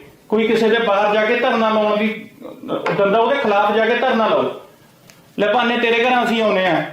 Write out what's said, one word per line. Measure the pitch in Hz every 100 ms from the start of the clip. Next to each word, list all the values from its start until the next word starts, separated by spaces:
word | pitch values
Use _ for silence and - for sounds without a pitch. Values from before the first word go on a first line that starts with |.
| - - -
ਕੋਈ | 220 226
ਕਿਸੇ | 220 226
ਦੇ | 226
ਬਾਹਰ | 202 196 208
ਜਾ | 214 214
ਕੇ | 247
ਧਰਨਾ | 254 226 220
ਲਾਉਣ | 214 208 208
ਦੀ | 220 - - - - - - 147 - -
ਦੰਦਾ, | 196 220
ਉਹਦੇ | 240 -
ਖਿਲਾਫ | 220 202 208 214
ਜਾ | 220
ਕੇ | 247
ਧਰਨਾ | 254 226 -
ਲਾਓ। | 156 - - - - - - - - - -
ਲੈ | 208
ਭਾਨੇ | 240 233 240
ਤੇਰੇ | 233 226
ਘਰਾਂ | 254 247 -
ਅਸੀਂ | 226
ਆਉਂਦੇ | 208 190 185
ਆ, | 156 147